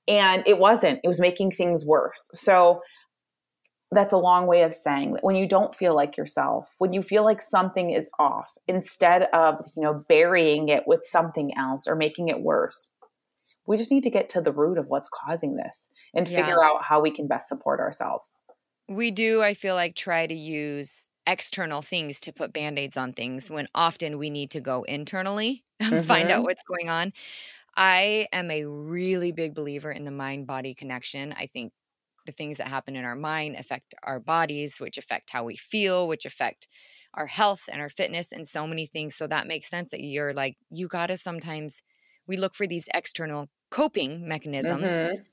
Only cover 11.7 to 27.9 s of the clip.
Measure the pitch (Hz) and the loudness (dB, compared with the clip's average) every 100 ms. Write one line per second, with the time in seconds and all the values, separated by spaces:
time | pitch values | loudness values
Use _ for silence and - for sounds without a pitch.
11.7 | 139 - 160 151 156 165 - - 120 - | -4 -2 0 0 -2 -4 -2 2 2 0
12.7 | - - _ _ _ _ _ - - - | -4 -18 _ _ _ _ _ -20 -10 -2
13.7 | 214 226 277 254 196 - 180 156 143 156 | 0 2 2 4 0 0 0 0 2 2
14.7 | 175 135 139 - - 143 165 147 - - | 2 -2 -4 -6 -12 -6 -4 -4 -6 -8
15.7 | - - _ _ - 175 180 151 170 156 | -12 -20 _ _ -4 -2 0 2 6 6
16.7 | 151 - 151 156 151 143 123 - - 139 | 6 4 4 4 0 -4 -4 -6 -6 -4
17.7 | 139 - - - - - - _ _ _ | -2 -2 -4 -6 -6 -10 -20 _ _ _
18.7 | _ - 196 233 196 220 220 208 208 196 | _ -10 -4 -2 0 2 4 2 0 -2
19.7 | 185 170 - 190 165 165 160 156 151 147 | -2 -2 -4 -2 -2 -2 -6 -8 -6 -6
20.7 | 143 139 - - _ 170 185 - - 165 | -6 -8 -12 -14 _ -4 -2 -4 -6 -4
21.7 | 147 151 175 151 143 - - 151 156 151 | -6 -6 -6 -6 -8 -10 -8 -8 -6 -6
22.7 | 143 139 135 127 127 123 131 - 151 139 | -6 -6 -6 -8 -8 -8 -8 -8 -8 -6
23.7 | - 170 - 160 147 151 147 139 151 127 | -2 -2 -2 -8 -6 -6 -8 -8 -8 -6
24.7 | 127 - 147 147 190 190 208 226 262 _ | -6 -6 -8 -8 -6 -4 -4 -4 -6 _
25.7 | - 214 165 170 190 180 175 180 180 - | -6 -2 0 2 2 4 2 0 -4 -6
26.7 | 175 170 165 185 - - - - - _ | -8 -4 -2 -4 -6 -16 -18 -20 -20 _
27.7 | - 190 | 2 4